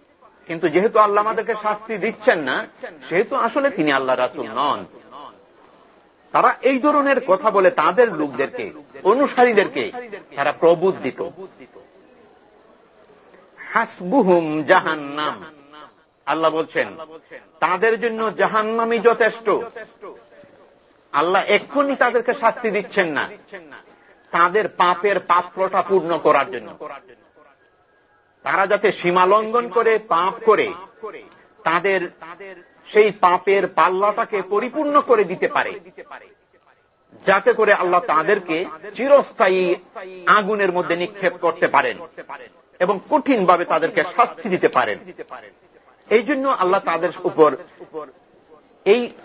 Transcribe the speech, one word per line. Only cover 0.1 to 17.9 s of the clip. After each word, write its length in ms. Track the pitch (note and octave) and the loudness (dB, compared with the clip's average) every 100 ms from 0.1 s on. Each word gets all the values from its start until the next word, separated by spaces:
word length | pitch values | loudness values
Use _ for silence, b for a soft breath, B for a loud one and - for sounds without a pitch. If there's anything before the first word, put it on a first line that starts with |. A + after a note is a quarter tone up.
| _ _ _ - | _ _ _ -12
কিন্তু 180 | E3 F3 | -4 0
যেহেতু 300 | D3+ G#3 G#3+ | 2 2 2
আল্লাহ 260 | G#3 G3+ | 2 2
আমাদেরকে 300 | G#3 A3 G#3+ G#3+ | 0 -4 -6 -6
শাস্তি 320 | G#3+ G#3 A3 G#3+ | -6 -6 -8 -6
দিচ্ছেন 400 | G#3 - - G3 | -6 -2 0 2
না, 180 | C3+ D#3 A3 - A#3+ D#3+ C3 | 0 -4 -6 -14 -18 -18 -4
সেহেতু 260 | E3 A3+ C4 | -2 -2 -2
আসলে 340 | A3+ C#4+ C#4 | -2 0 -2
তিনি 200 | F#3 D3+ | 0 0
আল্লাহ 240 | C3+ C3 B2+ | 0 0 0
রাসূল 300 | B2 C#3+ A2+ | -2 -4 -8
নন। 260 | A2+ C#3+ A2+ F#2 - - B2+ C#3 G#2 _ _ _ _ _ _ _ _ _ | -4 -2 -2 -8 -20 -20 -20 -20 -20 _ _ _ _ _ _ _ _ _
তারা 160 | D3+ A3 A#3 | 2 2 2
এই 160 | B3+ C4+ | 2 2
ধরনের 400 | D4 D4 C#4 C4 | 2 2 2 0
কথা 280 | B3+ F#3 G#3+ | 2 0 2
বলে 200 | G3 F3+ | 4 4
তাদের 380 | E3+ D#3 F#3 A#3 | 4 2 4 2
লোকদেরকে, 520 | D#3+ D3+ C3+ C3+ B3 G#3 D3+ - - | 0 -6 -4 -6 -6 -10 -12 -20 -2
অনুসারীদেরকে 840 | E3 B3 C#4+ - B3 G#3 F3 D3+ G#2+ B3 A#3+ G3+ - C#3 | 2 2 2 4 4 4 2 -2 -6 -8 -14 -16 -14 -4
তারা 160 | C#3+ | -4
প্রবোধ 420 | D3 E3+ E3+ F#3 C3+ | 2 4 4 2 -2
দিত। 180 | B2+ A#2 F2+ - F#3+ - B2+ - - _ _ _ _ _ _ _ _ _ _ _ _ _ _ - _ - | -6 -6 -10 -10 -18 -20 -20 -20 -20 _ _ _ _ _ _ _ _ _ _ _ _ _ _ -20 _ -20
হাসবুহুম 1040 | - G#3+ A3 - F3+ C4+ F#3+ F3 D#3+ D3+ | -6 -4 -4 -6 -2 2 4 2 2 -4
জাহান্নাম, 720 | D3 F#3 E3+ D#3 C#3+ C#3+ D3+ - D#3+ D3+ C#3+ D3+ D3 _ _ _ - | 2 2 2 -4 -8 -6 -6 -8 -14 -20 -20 -20 -20 _ _ _ -6
আল্লাহ 240 | D#3 D#3+ | 0 0
বলছেন 380 | D#3+ D#3 D#3 A2+ F2 D#3 D#3+ _ C#3 - _ | 0 -2 -4 -6 -8 -18 -20 _ -20 -20 _
তাদের 340 | D#3 F3+ A3 | -2 0 0